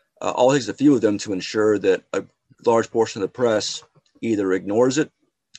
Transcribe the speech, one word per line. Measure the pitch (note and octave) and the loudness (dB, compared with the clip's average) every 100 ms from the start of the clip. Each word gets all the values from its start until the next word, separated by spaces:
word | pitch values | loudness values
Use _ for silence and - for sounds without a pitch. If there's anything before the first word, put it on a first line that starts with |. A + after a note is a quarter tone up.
| _ _ | _ _
uh, | G2 | -6
all | - B2+ | 2 2
it | C#3+ | 2
takes | G#2 | -2
a | |
few | - D3 | 0 2
of | B2 | 4
them | G#2+ G2+ | 2 -2
to | A2 | -4
ensure | F#2 - A2 G#2+ G2+ | -8 -4 0 2 2
that | G2 F2+ - | 2 0 -2
a | G2 - _ _ _ A#2+ | -8 -8 _ _ _ 0
large | A2+ - | 0 0
portion | A#2 A2 A2 | -2 -2 -4
of | F#2 | -8
the | |
press | - A#2+ G#2+ - - - _ _ _ | -2 0 0 -4 -10 -16 _ _ _
either | A2+ G#2 F#2+ | -4 -2 0
ignores | F#2 F#2+ G#2+ B2+ C#3 | -2 -2 0 2 0
it, | - _ _ _ _ | -4 _ _ _ _